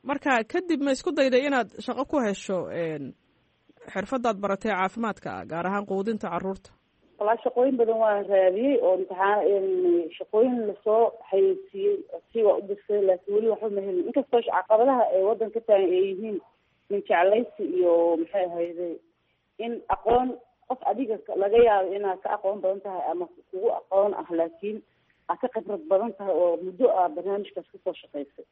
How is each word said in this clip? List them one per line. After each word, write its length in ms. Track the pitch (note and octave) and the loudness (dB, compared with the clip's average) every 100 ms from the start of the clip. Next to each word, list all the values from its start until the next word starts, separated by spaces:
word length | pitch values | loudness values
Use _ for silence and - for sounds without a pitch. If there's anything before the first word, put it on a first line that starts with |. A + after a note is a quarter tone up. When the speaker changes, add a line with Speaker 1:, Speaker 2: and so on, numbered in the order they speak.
Speaker 1:
Marka 280 | A#3 C#4 D4+ B3 | -6 -4 0 0
kadib 360 | A3+ F4 F4+ D4+ | 0 -6 -2 -2
ma 100 | C#4 | 0
isku 200 | C4 - | -2 -2
dayday 320 | D4+ C4+ B3 C#4+ | 0 2 2 2
inaad 240 | C4+ G3+ - | 0 -2 -8
shaqo 240 | G#3 A#3+ C4+ | -10 -6 -2
ku 120 | D4+ | -2
hesho, 380 | A3+ G3 - F#3 E2+ | -2 -4 -4 -4 -4
een, 360 | D3+ E3 D3+ C3+ - _ _ _ _ _ _ | -6 -6 -6 -10 -14 _ _ _ _ _ _
xirfadaad 560 | - - G#3 C4+ A#3+ G3+ | -10 -8 -4 -2 -2 -2
baratay 320 | G3+ G3 A3 | -4 -4 -2
caafimaadka, 600 | F#3+ F#3+ A3+ A3+ G3 - F#2+ - | -2 -2 -2 -6 -6 -10 -10 -8
gaar 200 | D#3+ F3 | -6 -4
ahaan 180 | G3+ G3+ | -4 -4
quudinta 420 | G3 G3 A3 F#3+ | -4 -4 -4 -4
carruurta? 400 | E3+ F#3 F#3+ - _ _ _ _ _ | -6 -6 -8 -14 _ _ _ _ _
Speaker 2:
Walaa 180 | G#3 A#3 | 0 0
shaqooyin 380 | B3+ A#3+ C4 C4 | 0 0 0 2
badan 200 | A3+ A3 | 0 2
waa 180 | A3 G3+ | 2 0
raadiyey 560 | F#3+ G3 F#3 F#3 C4 C#4 | 2 4 4 4 0 2
oo 160 | F3 F#3 | 2 2
imtixaan, 440 | F#4 F#3 G3 G#3 | -2 -2 0 2
een, 240 | F3 G3+ F#3+ F#3 F3+ E3+ E3 | 2 2 0 0 2 2 0
shaqooyin 460 | - - G#3+ B3+ B3 G#3+ | -10 -4 2 2 2 -4
lasoo 380 | - A3 A3 A#3 - | -4 0 4 2 0
xayeysiiyey, 760 | - G3 F#3+ F#3 - - G4+ - - - | -2 2 2 2 -6 -4 -2 -2 -6 -16
si 160 | _ A#3 | _ 0
waa 160 | G#3+ F#3+ | 2 2
u 40 | |
dirsaday, 420 | G3 G3+ _ G#3 | 0 -10 _ 0
laakiin 320 | F#3+ F3+ - G#3 | 2 0 0 0
weli 120 | A3+ | 0
waxba 200 | G#3 G#3+ | -2 -4
ma 120 | G3+ | -4
helin. 240 | G3 F3+ F3 | -4 -4 -2
Inkastoo 360 | C#4 B3 A#3+ | -2 0 0
sh-, 120 | A3+ | 0
caqabadaha 500 | F3+ - A3 B3 B3+ G#3+ | -4 2 4 4 4 2
ay 160 | F#3 | 2
waddanka 360 | F#3+ A3 A3 A3+ | 2 0 -2 -6
tahay 240 | A3 G3+ F#3+ | 2 2 4
ay 160 | F#3 | 2
yihiin 360 | G3 F#3 A3 G3+ - _ _ _ _ | 0 -2 -6 -8 -10 _ _ _ _
min 120 | G3+ | -6
jeclaysi 640 | - F#3 F#3 G#3+ - - F#3 | 0 4 4 4 0 -6 -4
iyo 280 | F3+ F3 E3+ E3+ E3 | 2 4 4 4 2
maxay 280 | E3 G3+ F3+ | -2 -2 -2
ahayde, 420 | E3+ E3+ E3 F3 D#3+ _ _ _ _ _ _ | -4 -6 -6 -8 -10 _ _ _ _ _ _
in 140 | A3+ A#3 - | -8 -8 -4
aqoon 420 | F#3+ G#3 A#3+ B3+ A#3+ _ _ _ | -4 2 2 2 -6 _ _ _
qof 140 | B3+ | -6
adiga 360 | - G#3+ C4+ G#3 | -4 -4 -4 -6
ka, 140 | - - | -6 -2
laga 220 | G3+ A3+ | 2 6
yaabo 320 | A#3+ G3+ F#3+ | 6 6 2
inaad 260 | G3+ G3+ F#3 | -2 -4 -4
ka 80 | G#3 | -4
aqoon 280 | G#3 F#3+ G#3 | -4 -2 -2
badan 220 | F#3 G3 | -2 -4
tahay 220 | G3 F#3 D3 | -6 -6 -4
ama 200 | E3 E3+ | -4 -6
kugu 420 | - _ - A#4 | -12 _ -4 -2
aqoon 400 | - - F#3+ G#3 | -2 0 2 2
ah, 140 | - D#3+ | 0 -6
laakiin 480 | E3+ E3 E3 G3+ A3 - _ _ _ - | -2 -2 -4 -10 -10 -14 _ _ _ -6
aad 100 | - | -4
ka 80 | B3+ | -4
khibrad 360 | - F3+ G3+ D#3 | -6 -8 -10 0
badan 260 | F#3+ A3+ | 0 0
tahay 220 | G3+ G3 E3 | -6 -2 2
oo 160 | F3 E3 | 2 0
muddo 280 | F#3 F3+ C4 | -6 0 2
aad 220 | F#3+ F3 | 4 0
barnaamijkaas 540 | D#3 F3+ G3+ G3 - E3 | 0 -4 -4 -6 -12 -14
ka 100 | G3 | -8
soo 160 | - | -8
shaqaysay. 520 | E3 - D3 C#3+ - - | -8 -12 -12 -12 -14 -20